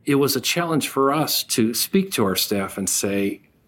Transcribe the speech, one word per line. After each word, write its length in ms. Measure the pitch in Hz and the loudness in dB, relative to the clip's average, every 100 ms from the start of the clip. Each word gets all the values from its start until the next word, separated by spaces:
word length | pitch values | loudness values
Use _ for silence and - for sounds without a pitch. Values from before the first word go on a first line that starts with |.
it 120 | - 143 | 0 2
was 200 | 139 131 | 2 0
a 60 | |
challenge 460 | - 175 170 156 - | -2 -2 0 0 0
for 260 | 135 135 | 0 2
us 300 | 151 - - | 2 0 -2
to 320 | - - 110 120 | -2 0 0 0
speak 360 | - 196 190 | 0 0 0
to 120 | - 98 | 0 0
our 100 | 92 | 0
staff 420 | - 101 95 - | -2 -2 -4 -4
and 120 | 95 | -4
say, 520 | - 101 101 101 - _ _ | -2 -2 0 -2 -4 _ _